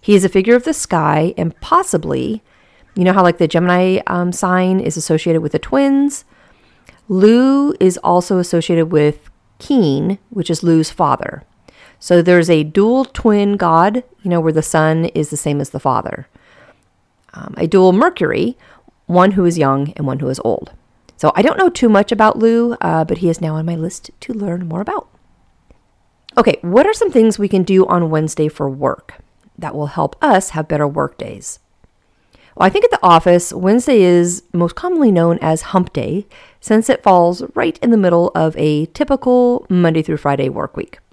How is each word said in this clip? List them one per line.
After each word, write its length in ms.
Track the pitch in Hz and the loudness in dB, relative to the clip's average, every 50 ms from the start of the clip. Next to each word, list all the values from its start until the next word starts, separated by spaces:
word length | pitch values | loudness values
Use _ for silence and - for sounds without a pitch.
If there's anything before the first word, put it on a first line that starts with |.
He 140 | _ - 208 | _ 4 4
is 100 | 190 190 | 4 4
a 40 | 190 | 2
figure 260 | - 190 185 226 240 | 0 0 2 4 2
of 80 | 247 240 | 2 2
the 100 | 320 294 | -2 -6
sky 600 | - - _ 190 165 156 151 151 151 160 180 - | -6 -6 _ -2 -2 0 0 0 0 0 -2 -4
and 220 | - 170 165 - _ | -4 -6 -6 -6 _
possibly, 800 | - - 320 359 381 - - 156 156 156 143 131 123 - 220 220 _ _ _ _ _ _ _ _ _ _ _ | -4 0 0 0 0 0 -4 -4 -4 -4 -6 -4 -4 -6 -8 -8 _ _ _ _ _ _ _ _ _ _ _
you 80 | - 180 | 0 0
know 100 | 185 185 | 2 4
how, 100 | 196 180 | 4 4
like, 140 | 175 170 | 2 2
the 100 | - 175 | 2 -2
Gemini, 520 | 151 - 170 175 180 180 180 185 185 190 - - | 0 0 0 0 2 2 2 2 0 0 -2 -2
um, 240 | - - 175 175 180 | -4 -4 -2 -2 -4
sign 480 | 175 - - 180 180 185 185 185 190 190 | -4 -4 -2 0 0 0 2 0 0 0
is 180 | - - 151 | -2 -4 -6
associated 440 | 170 - - 160 160 - 175 165 160 | -6 -4 -2 -2 -2 0 0 -2 -2
with 120 | 160 147 - | -2 -2 -4
the 60 | - | -6
twins? 680 | - - - 277 277 277 277 277 285 285 285 - - _ _ _ _ _ _ _ _ _ _ _ _ - _ _ _ | -4 -2 0 0 2 2 2 2 0 -2 -4 -8 -18 _ _ _ _ _ _ _ _ _ _ _ _ -20 _ _ _
Lu 680 | - 190 185 196 214 233 240 262 262 269 277 285 285 - - | -4 0 4 6 6 6 6 4 4 2 2 0 -2 0 2
is 180 | - 185 175 - | 2 0 0 0
also 400 | - - 175 180 175 - 202 180 | -2 0 0 0 0 0 -2 -2
associated 520 | 175 180 - 170 160 - 175 165 160 160 | 0 0 -2 -2 0 0 0 0 0 2
with 380 | 160 151 147 147 151 - _ - _ _ _ _ _ _ | 2 2 2 2 0 -4 _ -20 _ _ _ _ _ _
Keen, 600 | - - 285 254 196 147 135 143 - 180 196 - _ _ | -6 0 0 2 2 2 0 -2 -2 -4 -6 -6 _ _
which 200 | 240 202 160 - | -8 -8 -4 -4
is 140 | 165 - - | -4 -2 0
Lu's 260 | 175 160 160 160 - | 2 2 2 0 -2
father. 540 | - - 170 143 - - - - - 143 - _ _ _ _ - _ _ - - _ _ | -2 -2 0 0 0 -2 -4 -12 -12 -14 -20 _ _ _ _ -20 _ _ -20 -20 _ _
So 220 | - - 175 175 | -2 2 2 4
there's 280 | 165 180 180 175 165 170 | 4 4 4 4 4 4
a 140 | 170 156 151 | 2 0 0
dual 420 | 156 - 196 202 226 247 262 262 | 0 0 0 2 2 2 0 -2
twin 520 | - _ - - 226 208 208 202 202 202 | -4 _ -2 0 0 2 2 2 0 0
god, 460 | 196 190 170 165 165 175 208 208 247 - _ _ _ _ | 0 0 2 2 2 2 2 0 -4 -8 _ _ _ _
you 60 | 185 | -2
know, 100 | 175 170 | -2 0
where 140 | 160 160 156 | 0 0 -2
the 80 | - | -2
son 440 | 156 - - 160 156 160 160 165 165 | -4 -2 0 0 2 2 0 0 -2
is 240 | - - - 151 - | -2 -4 -6 -6 -4
the 80 | 156 | -6
same 220 | 139 - 151 143 143 | -8 -6 -4 -4 -4
as 100 | - - | -6 -6
the 120 | - 143 | -10 -6
father. 460 | - 135 127 110 - - - - 127 _ _ _ _ _ _ _ - _ _ _ _ _ _ _ _ _ _ _ _ _ - | -4 -2 -2 -2 -4 -6 -12 -14 -16 _ _ _ _ _ _ _ -20 _ _ _ _ _ _ _ _ _ _ _ _ _ -20
Um, 200 | - - - - | -20 -18 -18 -8
a 100 | - 165 | -6 -4
dual 240 | 160 180 190 185 185 | 0 2 4 4 4
Mercury, 680 | 180 202 294 359 349 - 175 - - - 165 233 247 _ _ _ _ _ _ _ _ _ _ | 4 4 2 0 0 -2 -4 -4 -2 -4 -4 -4 -6 _ _ _ _ _ _ _ _ _ _
one 260 | - 175 180 180 196 | 0 2 4 4 4
who 140 | 190 202 180 | 2 2 0
is 120 | 175 170 | 0 0
young 340 | 170 147 139 135 139 143 151 - | 0 0 0 0 -2 -4 -6 -6
and 140 | - 147 | -6 -6
one 120 | 131 131 139 | -6 -6 -4
who 100 | 135 131 | -6 -6
is 100 | 135 - - | -6 -4 -4
old. 280 | 113 95 - - - - - _ _ _ _ _ _ _ | -4 -4 -4 -8 -14 -20 -20 _ _ _ _ _ _ _
So 160 | _ - 156 - | _ -2 0 2
I 60 | 175 | 2
don't 160 | 214 294 - | 0 0 2
know 120 | - 381 339 | 2 0 0
too 200 | 349 - 254 226 | 0 2 2 4
much 220 | 208 196 202 - | 4 4 2 0
about 280 | 240 202 214 214 - - | 0 2 2 2 2 2
Lu, 380 | 220 226 233 233 233 240 240 - | 0 2 2 2 0 -2 -4 -4
uh, 240 | - 170 165 160 160 | -4 -2 0 -2 -2
but 160 | 160 175 165 | -2 -4 -2
he 100 | 185 170 | -2 -2
is 120 | 165 - | -2 -2
now 140 | 170 156 156 | -6 -6 -6
on 100 | 156 160 | -6 -6
my 100 | 170 170 | -6 -6
list 360 | 160 160 180 - - - - _ _ | -6 -6 -8 -10 -14 -20 -20 _ _
to 120 | - - 233 | -14 -12 -10
learn 340 | 220 202 190 170 180 180 | -8 -6 -8 -8 -8 -8
more 120 | 165 160 175 | -8 -8 -8
about. 300 | 214 - 403 403 - _ _ _ _ _ _ _ _ _ _ _ _ _ _ _ _ _ _ _ _ _ _ _ _ - _ | -8 -8 -8 -10 -10 _ _ _ _ _ _ _ _ _ _ _ _ _ _ _ _ _ _ _ _ _ _ _ _ -4 _
Okay, 200 | 240 226 - - - | 2 2 2 0 -2
what 240 | - 175 185 240 311 | -4 0 2 2 2
are 80 | 403 440 | 2 0
some 180 | - 453 381 | 0 -2 0
things 260 | 277 247 226 220 208 | 2 4 2 2 2
we 120 | - 202 190 | -2 -4 -2
can 140 | - 185 180 | 0 -2 0
do 220 | 175 190 185 190 | 2 2 2 4
on 240 | - 180 175 170 160 | 2 2 0 0 0
Wednesday 380 | 156 156 156 151 - - 156 | -2 -2 -2 -4 -4 -4 -4
for 220 | 151 - - 147 139 | -4 -4 -6 -8 -8
work 460 | 135 139 143 131 - - _ - - - _ _ _ _ _ _ _ | -6 -4 -4 -4 -4 -6 _ -20 -20 -20 _ _ _ _ _ _ _
that 180 | - 170 - - | -14 -14 -12 -8
will 120 | 147 147 | -8 -10
help 280 | 143 - 175 156 143 - _ | -8 -4 -4 -4 -4 -4 _
us 300 | - 294 220 185 - - | 0 2 2 2 2 -2
have 180 | - 160 151 _ | -8 -8 -6 _
better 180 | 160 147 147 | -2 -2 -2
work 300 | 143 147 143 139 139 _ | -2 -2 -4 -6 -6 _
days? 420 | - - - - - - - - _ _ _ _ _ _ _ _ _ _ _ _ _ _ _ _ _ _ _ _ | -12 -14 -14 -14 -16 -16 -18 -18 _ _ _ _ _ _ _ _ _ _ _ _ _ _ _ _ _ _ _ _
Well, 100 | - 185 | 0 0
I 40 | 185 | 2
think 160 | - 403 440 | 2 2 2
at 60 | 480 | 2
the 140 | 427 - - | 2 2 4
office, 480 | 180 170 165 - 180 175 175 175 - - | 6 6 6 6 4 2 2 2 -2 -8
Wednesday 480 | 180 180 190 214 247 240 311 262 220 | -4 0 0 0 0 2 2 2 4
is 420 | 185 180 175 175 175 175 175 208 _ _ - | 4 4 4 4 2 0 -4 -8 _ _ -4
most 220 | 170 175 170 - | -2 -2 -2 -4
commonly 360 | - - 359 370 330 285 226 | -6 -6 -4 0 2 2 2
known 260 | 190 170 165 170 170 - | 4 4 2 2 0 -2
as 320 | - 160 160 156 - - - | -2 -4 -4 -4 -4 -4 -2
hump 180 | 185 180 - | -2 -2 -2
day, 360 | - 147 117 - 151 196 208 _ _ - - _ _ _ | -6 -8 -6 -6 -6 -8 -8 _ _ -20 -20 _ _ _
since 300 | - - 214 220 220 - | -4 0 0 0 2 0
it 140 | 247 - _ | -2 0 _
falls 400 | 208 185 180 170 175 180 175 - - _ | 4 4 4 4 2 0 -4 -10 -10 _
right 220 | - 240 233 226 - | -4 -4 -4 -4 -4
in 100 | - 240 | 0 0
the 60 | 233 | 2
middle 340 | 214 190 180 170 170 175 - - | 2 2 2 2 2 0 0 0
of 200 | - 160 160 160 | -2 -2 -2 -2
a 280 | - 151 156 151 151 156 | -2 -2 -2 0 -2 -4
typical 800 | 160 _ - 294 - 277 269 - 254 247 247 247 247 240 - - - | -6 _ -6 -2 -2 -2 -2 0 0 2 2 2 2 0 -2 -4 -2
Monday 320 | 185 180 175 165 160 160 | 0 2 2 2 0 0
through 160 | 156 - 156 | -2 -2 -6
Friday 320 | 147 - 143 139 143 143 135 | -4 -4 -4 -2 -2 -4 -4
work 260 | - - - - - | -4 -6 -10 -8 -8
week. 240 | - - _ - _ _ _ | -12 -12 _ -16 _ _ _